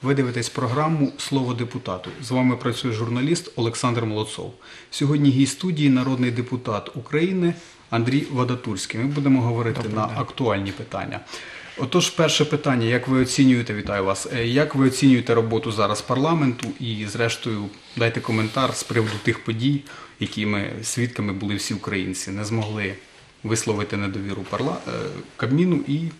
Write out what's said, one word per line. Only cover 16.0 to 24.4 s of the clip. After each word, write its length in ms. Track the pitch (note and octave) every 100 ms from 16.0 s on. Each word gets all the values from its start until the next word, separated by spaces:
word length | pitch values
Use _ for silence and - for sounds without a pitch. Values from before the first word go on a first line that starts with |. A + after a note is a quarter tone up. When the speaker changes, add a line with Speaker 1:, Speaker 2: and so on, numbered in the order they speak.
Speaker 1:
парламенту 680 | - B2+ D3+ E3 C#3 A#2 A#2 -
і, 260 | A#2+ G#2+ G#2
зрештою, 600 | A2+ A#2 - B2+ G#2+ G2+ - - -
дайте 240 | A#2 A2+
коментар 540 | - A2+ A2 C3+ B2+ A2+
з 80 |
приводу 320 | - A#2 A2 G#2+
тих 200 | - A#2
подій, 380 | - A2+ C3 C#3+ - - - -
які 260 | - - G#2+
ми 260 | G#2 G2+ A#2
свідками 500 | A2 - A#2+ - G2+
були 220 | F#2+ G2+ G2+
всі 180 | -
українці, 580 | G#2 - G2+ F#2 F#2 -
не 140 | G2 G#2+
змогли 480 | A2+ G#2+ G#2+ G2 F#2+ - - - -
висловити 540 | A2 A2 - G#2 G#2 G#2
недовіру 480 | G2+ G2 G2 G2